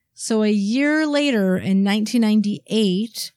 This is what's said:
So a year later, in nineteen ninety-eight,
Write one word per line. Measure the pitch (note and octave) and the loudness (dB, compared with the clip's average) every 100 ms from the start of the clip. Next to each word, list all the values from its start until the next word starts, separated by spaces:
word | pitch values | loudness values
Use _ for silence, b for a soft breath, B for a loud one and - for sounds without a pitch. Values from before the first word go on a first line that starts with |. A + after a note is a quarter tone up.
| _ | _
So | - - A3 | -12 -4 0
a | G#3+ | 2
year | G#3 G3+ B3 D4 D#4 D#4 | 0 0 0 0 0 0
later, | C#4+ C#4+ A3+ F#3+ F#3 | 0 0 0 0 0
in | A#2+ G3 | 0 0
nineteen | G3+ G#3 G#3+ A#3+ | 2 0 -2 0
ninety-eight, | G#3+ G#3+ G3+ G#3 - A3 G#3 F3+ A3+ - - | 2 2 0 -4 -4 0 0 0 -4 -8 -14